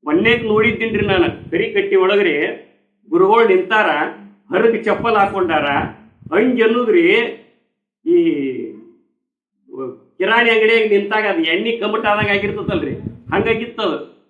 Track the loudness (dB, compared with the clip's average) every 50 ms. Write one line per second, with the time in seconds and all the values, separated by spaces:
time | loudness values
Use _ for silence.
0 | _ 0 0 2 2 2 2 0 0 0 2 2 2 2 0 -2 -4 -4 -2 -2
1 | 0 0 2 2 2 0 -2 -8 -10 -6 -4 -2 -2 0 -2 -2 0 2 2 2
2 | 4 4 4 2 2 2 0 0 -2 -4 -6 -10 -16 _ _ _ _ _ _ _
3 | _ -2 2 4 6 6 6 6 6 4 4 2 2 0 0 0 0 0 0 -2
4 | -4 -6 -8 -14 -20 -20 _ _ _ _ -2 2 2 2 2 0 -2 -2 -2 0
5 | -2 0 2 2 0 0 0 -4 -2 0 0 -2 0 0 -2 -2 -4 -6 -10 -16
6 | -20 -20 _ _ -12 -2 0 0 2 2 2 2 2 2 2 0 0 2 2 4
7 | 4 4 2 2 0 -2 -8 -14 -20 _ _ _ _ _ _ _ _ _ _ _
8 | _ 0 2 2 2 2 0 -2 -4 -6 -6 -8 -10 -12 -14 -18 -20 -20 _ _
9 | _ _ _ _ _ _ _ _ _ _ _ _ _ _ -14 -12 -12 -12 -12 -16
10 | _ _ _ -6 -2 0 0 2 2 2 2 2 2 2 2 2 2 2 2 0
11 | 0 0 -4 -2 -2 -2 -2 -2 -2 -2 -2 -2 -2 -4 -4 -4 -4 -4 -4 -2
12 | 0 0 0 0 0 -2 -2 -2 -2 -4 -6 -6 -6 -4 -4 -4 -4 -6 -8 -8
13 | -10 -12 -14 -14 -8 -4 -2 -2 0 0 -2 -4 -4 -10 -8 -6 -4 -4 -4 -6
14 | -10 -16 -20 _ _